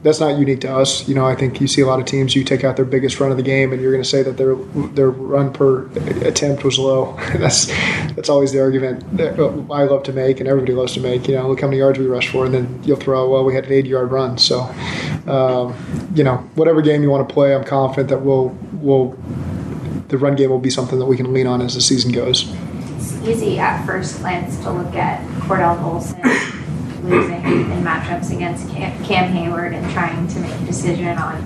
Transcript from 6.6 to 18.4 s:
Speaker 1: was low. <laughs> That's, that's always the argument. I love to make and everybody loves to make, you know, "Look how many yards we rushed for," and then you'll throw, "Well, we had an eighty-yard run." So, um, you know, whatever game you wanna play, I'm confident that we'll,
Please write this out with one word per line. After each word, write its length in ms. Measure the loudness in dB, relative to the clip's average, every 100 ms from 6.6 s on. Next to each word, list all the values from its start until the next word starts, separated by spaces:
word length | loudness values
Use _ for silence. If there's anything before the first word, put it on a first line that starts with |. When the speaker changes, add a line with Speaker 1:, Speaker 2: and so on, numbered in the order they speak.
Speaker 1:
was 140 | 0 2
low. 380 | 2 2 0 -4
<laughs> 180 | -4 0
That's, 320 | 2 2 0 0 -2 -2 -4 -4
that's 140 | 2
always 220 | 2 4
the 100 | 2
argument. 420 | 2 2 -2 -6 -6 -2 -2 2 0 0 -4
I 120 | 0
love 200 | 2 2
to 100 | 0
make 260 | -2 0 0
and 80 | 2
everybody 260 | 0 2
loves 200 | 0 0
to 60 | -2
make, 280 | -2 -2 0
you 80 | 0
know, 120 | 0
"Look 140 | 0
how 60 | 0
many 120 | 2
yards 180 | 2 2
we 80 | 0
rushed 240 | 0 -2
for," 160 | 0 0
and 80 |
then 280 | 0 -2 -4
you'll 140 | -2 0
throw, 320 | 2 0 2
"Well, 140 | 2
we 120 | 2 0
had 100 | 2
an 80 |
eighty-yard 380 | 0 2 0 0
run." 260 | 0 -2 0
So, 240 | 0 0 -2 -8 -8 -6 -6 -6 -2
um, 460 | 2 2 2 -2 -6 -8 -8 -2
you 100 | 2
know, 140 | 2 2 -4 2
whatever 260 | 4 6
game 200 | 4 4
you 80 | 4
wanna 160 | 2 2
play, 300 | 4 4 4
I'm 80 |
confident 460 | 2 0 2 0 0
that 120 | 2
we'll, 280 | 2 2